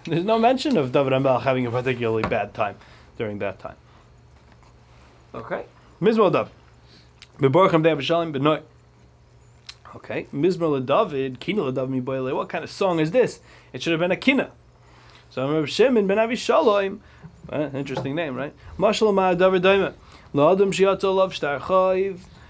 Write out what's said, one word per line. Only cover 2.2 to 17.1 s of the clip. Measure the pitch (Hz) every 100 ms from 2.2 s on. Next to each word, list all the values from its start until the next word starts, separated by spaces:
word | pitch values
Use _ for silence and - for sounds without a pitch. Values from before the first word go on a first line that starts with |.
bad | 101 113 104
time | - 104 101 - - - -
during | 113 104
that | 101 92
time. | - - _ - - _ _ _ _ - - - _ - - _ _ 127
Okay. | 113 196 - - - _
Mizmor | 190 226 196
David. | 143 107 - _ _ - - _ _ - -
Beborchem | 139 151 190 165
de | 160 151
Avshalom | 131 170 165
B'noi. | 139 143 151 - _ _ _ _ _ _ _ _ _ - - - -
Okay. | - 120 -
Mizmor | 143 170 165 165 139
LeDavid, | 127 175 214 143 135 127
Kina | - 208
LeDavid | 143 131 131 131
Miboile. | 127 131 131 165
What | 185
kind | 175
of | 139
song | - 196 170
is | 156
this? | 240 226 - - - -
It | 131
should | 165
have | 165
been | 180
a | 175
Kina. | - 277 - - _ _ _ - - - _
So | - 135
Rabbi | 156 147
Shimon | - 240 240 196
ben | 196
Avishalom, | 226 247 - 285 294 202 196 208 -